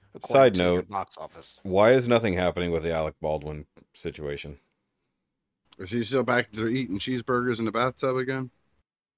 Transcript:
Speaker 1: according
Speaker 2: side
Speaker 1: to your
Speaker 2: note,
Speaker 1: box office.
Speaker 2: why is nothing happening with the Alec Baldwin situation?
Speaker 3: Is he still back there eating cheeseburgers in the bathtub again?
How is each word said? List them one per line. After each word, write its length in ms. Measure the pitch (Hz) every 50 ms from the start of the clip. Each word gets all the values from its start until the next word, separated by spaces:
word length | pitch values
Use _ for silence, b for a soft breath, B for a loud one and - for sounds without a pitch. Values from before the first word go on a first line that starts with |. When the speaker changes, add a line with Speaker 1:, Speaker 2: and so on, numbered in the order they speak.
| _ _ -
Speaker 1:
according 280 | 127 - - 139 135
Speaker 2:
side 120 | 135 123 95
Speaker 1:
to 100 | 92 90
your 180 | 87 87 90
Speaker 2:
note, 60 | 85 85
Speaker 1:
box 260 | 101 95 90 - - -
office. 420 | 80 - - 73 - - - -
Speaker 2:
why 300 | - 101 92 98 107 -
is 160 | 131 131 123 120
nothing 260 | 120 113 113 104 87
happening 360 | 90 90 87 82 90 90 87
with 120 | 82 80
the 100 | 78 82
Alec 220 | 82 80 78 78 - _
Baldwin 460 | 80 76 78 76 73 76 76 76 76 - _ - - _ _
situation? 640 | - - 82 73 - 73 71 73 69 - 73 71 - _ _ _ _ _ _ _ _ _ _ _ _ _ _ _ _ _ _ _ _ _ _ - -
Speaker 3:
Is 120 | 95 92
he 120 | 113 120
still 200 | 113 104 135 131
back 300 | 120 123 123 123 120 -
there 160 | 104 107 113 113
eating 300 | 123 131 127 - - -
cheeseburgers 600 | - 135 127 120 113 - 123 120 123 127 117 110
in 60 | 113
the 80 | 110
bathtub 440 | 104 117 123 131 - - 139 131 127
again? 340 | 131 127 131 131 131 131 123 - _ _ _ _ _ _ _ _ _ _ _ _